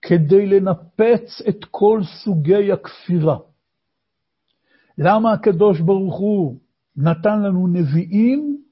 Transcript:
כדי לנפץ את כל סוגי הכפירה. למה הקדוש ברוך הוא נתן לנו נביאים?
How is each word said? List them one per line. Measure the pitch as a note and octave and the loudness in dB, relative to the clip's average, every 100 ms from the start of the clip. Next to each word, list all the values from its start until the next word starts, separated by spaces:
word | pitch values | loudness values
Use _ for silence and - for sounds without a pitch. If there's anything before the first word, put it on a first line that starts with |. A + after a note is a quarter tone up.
כדי | - F3 D3 F#3+ G3+ | 0 0 4 2 4
לנפץ | G3 F#3+ F3 - - A3 A#3 - - - | 0 0 -6 -8 -2 0 0 -2 -10 -6
את | - - | -6 -10
כל | - G3+ A3 F3 - | 0 2 2 -4 -8
סוגי | - F3 D3 G3+ G3+ | -4 -2 2 2 2
הכפירה. | F#3+ - - - F3 D#3 C#3 - _ _ _ _ _ _ _ _ _ _ _ _ _ _ - | -2 -6 -20 -4 -2 0 -2 -8 _ _ _ _ _ _ _ _ _ _ _ _ _ _ -2
למה | D#3 G#3+ A3+ | 2 2 2
הקדוש | G#3+ G#3+ E3+ G#3 E3 | 0 0 2 2 2
ברוך | E3 G3 F#3+ F3 | 0 0 -2 -4
הוא | G3+ G#3 D#3 B2 _ _ _ - | -2 -2 -4 -6 _ _ _ -4
נתן | D3+ E3 G#3 G#3+ | -2 0 0 0
לנו | G3+ F#3 F3+ | -2 -2 0
נביאים? | F3+ D#3 D#3 F3 G3+ A#3 C#4 D4 C#4+ _ | 0 0 -2 -2 0 2 0 -4 -8 _